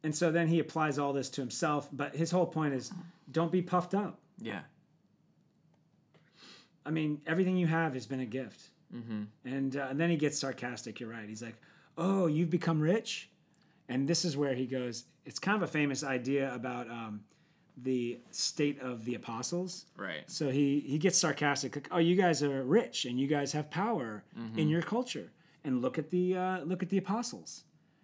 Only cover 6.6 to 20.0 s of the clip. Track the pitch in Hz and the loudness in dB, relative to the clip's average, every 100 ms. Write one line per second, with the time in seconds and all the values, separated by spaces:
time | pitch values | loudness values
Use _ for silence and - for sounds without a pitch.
6.6 | _ _ 147 160 151 147 156 165 185 185 | _ _ -4 -2 0 -2 -2 2 4 4
7.6 | 170 165 160 131 110 131 123 127 117 - | 4 4 2 -2 -6 -4 -4 -4 -8 -14
8.6 | - _ _ 120 117 107 104 _ 123 135 | -20 _ _ -12 -6 -6 -6 _ -6 -2
9.6 | 135 135 135 139 170 165 156 180 139 123 | -2 -2 -4 2 2 4 2 0 -4 -4
10.6 | 123 120 117 107 113 117 107 107 117 107 | -6 -6 -10 -10 -10 -10 -10 -10 -10 -14
11.6 | - - _ - 180 196 170 151 170 175 | -20 -20 _ -2 0 4 4 4 2 2
12.6 | 175 156 151 214 - - - _ _ _ | 2 4 4 2 0 -10 -10 _ _ _
13.6 | _ _ - 123 139 170 180 139 143 127 | _ _ -4 0 2 2 2 0 0 0
14.6 | 127 131 123 110 - _ - - 190 208 | -2 -2 -4 -6 -14 _ -14 -6 0 0
15.6 | 165 156 143 131 143 127 127 139 135 123 | 0 2 0 0 -2 -2 0 0 0 -2
16.6 | 127 123 117 117 113 104 - _ _ _ | -6 -6 -8 -8 -8 -10 -14 _ _ _
17.6 | _ - 127 127 120 120 - - - - | _ -8 -2 0 0 -4 -10 -4 -4 0
18.6 | 147 143 131 117 113 117 - 113 131 175 | 0 0 -6 -6 -4 -6 -6 -6 -4 -4
19.6 | 185 - - - | -4 -10 -16 -10